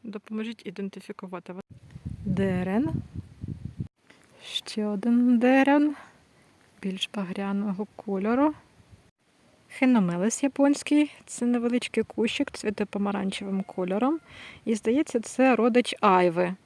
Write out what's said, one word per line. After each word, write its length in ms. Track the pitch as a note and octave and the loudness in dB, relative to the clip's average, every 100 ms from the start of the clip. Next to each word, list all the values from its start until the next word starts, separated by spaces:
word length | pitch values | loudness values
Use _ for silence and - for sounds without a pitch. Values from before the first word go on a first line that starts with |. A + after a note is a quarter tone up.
Допоможіть 600 | A#3 G#3 - A3 A3 A3+ G#3 | -12 -14 -10 -8 -8 -10 -12
ідентифікувати. 880 | F3+ G3 G3 - - F#3 F3+ - F3+ - - - - - - G3 | -10 -10 -10 -16 -14 -12 -12 -12 -16 -16 -20 -20 -14 -12 -10 -4
Дерен. 640 | F#3+ G3 F3+ F3+ G#3 D#4 - - - - - - - - - - _ _ _ _ - | 0 0 0 0 0 -2 -4 -8 -14 -14 -16 -12 -10 -12 -10 -12 _ _ _ _ -20
Ще 420 | - - - - G#3 | -12 -12 -8 -6 -4
один 540 | G#3 A#3 A#3+ B3 A#3+ | -2 2 4 4 4
дерен. 560 | B3 C4+ C4+ D4 D4 C#4+ - _ _ _ _ _ _ _ | 6 6 6 4 2 -2 -14 _ _ _ _ _ _ _
Більш 280 | G3 F#3+ - G#3+ | -8 -6 -6 -6
багряного 720 | F3+ F#3+ G3 G3 G#3 F#3 G#3 - | -6 -6 -4 -2 -2 -4 -8 -10
кольору. 580 | - F#3+ G#3 B3 D4+ D4 _ _ _ - _ _ _ _ _ _ _ | -6 -2 0 2 2 0 _ _ _ -20 _ _ _ _ _ _ _
Хиномелис 760 | - B3+ B3 F3+ F3 G#3 - | 0 4 4 4 0 -2 0
японський. 680 | C#4 - C#4 C#4+ - D4 D4 - - | -4 2 2 2 2 2 2 -4 -16
Це 200 | - A#3+ | -4 -2
невеличкий 580 | A#3+ A#3 A#3+ - - | 0 0 -2 -2 -4
кущик, 480 | A3 - A3+ - C#4+ | -4 -2 -2 -2 -6
цвіте 340 | - G#3 G3+ G#3 | -4 -6 -4 -6
помаранчевим 760 | G3+ G3+ G3 F#3+ - G3+ G3 | -2 -2 -2 -4 -6 -4 -4
кольором. 560 | G3 - F3+ G3 B3+ D#4+ _ - - - - | -4 -6 -2 0 0 0 _ -20 -20 -10 -4
І, 100 | A3 | -2
здається, 440 | A3 C4 D#4+ A#3 | 2 0 0 -4
це 360 | - - C4 A3+ | -4 2 4 4
родич 400 | A#3+ A#3 A#3+ - | 4 4 0 2
айви. 540 | G#3 F#3 F3+ E3+ F3 F#3 | 4 6 6 4 0 -2